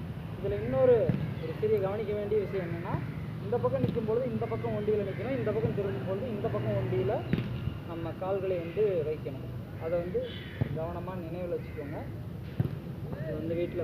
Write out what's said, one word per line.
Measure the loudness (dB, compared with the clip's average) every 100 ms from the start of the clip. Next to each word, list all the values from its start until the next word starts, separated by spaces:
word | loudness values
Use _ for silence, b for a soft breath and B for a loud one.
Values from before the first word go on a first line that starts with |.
| -4 -6 -8
இதுல | -4 -2 0
இன்னொரு | 2 6 8 8 6 4 0 -2
ஒரு | -4 0
சிறிய | 4 4
கவனிக்க | 4 0 0
வேண்டிய | -2 2 2
விஷயம் | 2 0 -2
என்னன்னா, | -2 0 -2 -2 -6 -6 -6
இந்த | 0 2
பக்கம் | 2 4
நிக்கும் | 2 2 2
பொழுது | 2 2
இந்த | 0 0
பக்கம் | 0 0 0
ஒண்டியில | 2 2 2
நிக்கணும், | -2 -2 0
இந்த | 0
பக்கம் | 2 2
திரும்பும் | 0 0 -2 -2
பொழுது | -2 -2
இந்த | -2 -2
பக்கம் | 0 0 2
ஒண்டியில | 2 2 2 0 0 0 0 -2 -4 -4 -6
நம்ம | -6 -6 -4
கால்களை | 0 0 2 0
வந்து | 0 2 4 4
வைக்கணும். | 0 -2 -4 -6 -6 -6 -8 -6
அதை | -2 0
வந்து | 0 -2 -2 -4 -8 -4 -2
கவனமா | -2 -4 -4 -6 -6
நினைவுல | -6 -4 -2 -4
வச்சுக்கோங்க. | -4 -6 -6 -6 -6 -8 -8 -8 -4 0 0 -2 -6 -6 -6 -4
இது | -4
வந்து | -2 -2
வீட்டுல | 0 0 -2